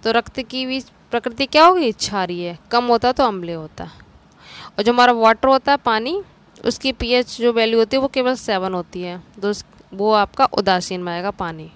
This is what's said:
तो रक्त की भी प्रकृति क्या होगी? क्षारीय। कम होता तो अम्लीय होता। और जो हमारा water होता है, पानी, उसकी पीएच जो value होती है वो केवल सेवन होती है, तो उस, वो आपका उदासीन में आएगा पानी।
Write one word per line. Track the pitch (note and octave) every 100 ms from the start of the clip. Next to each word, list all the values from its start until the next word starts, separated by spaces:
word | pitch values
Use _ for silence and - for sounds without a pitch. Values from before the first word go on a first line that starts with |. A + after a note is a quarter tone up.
तो | A3+
रक्त | A3+ A#3 -
की | A3+ B3+ B3+
भी | C4 B3+ _ _
प्रकृति | A#3+ B3 A3+ C4+
क्या | D4+
होगी? | E4 F#4 C4+
क्षारीय। | G#3 - G3+ F3+ F3 F3 E3+ _
कम | A#3+ A#3+
होता | A#3 B3
तो | C4
अम्लीय | B3+ G3 E3+
होता। | E3 D#3 -
और | E3+ - - - _ _ - - - -
जो | G#3
हमारा | A#3+ B3
water | A#3 A3 A3 C4
होता | C4+ C4+
है, | C#4+
पानी, | - A3 A#3 F#4 F#4+ _ _ -
उसकी | - A#3+ C4+
पीएच | C4 A#3 B3 B3 -
जो | A#3+
value | A#3 A3+ A3+
होती | A3 C4+
है |
वो | C4
केवल | C4+ B3 B3+
सेवन | - G3 F#3+
होती | F#3 E3+ F#3
है, | F3+ F3+ - -
तो | G3+
उस, | G#3 - - _
वो | F#3+ G#3
आपका | G#3+ G3 - C4
उदासीन | - G3 F#3 F3+ F#3
में | F3+
आएगा | E3+ F#3+
पानी। | G#3 F3+ D#3+ D#3+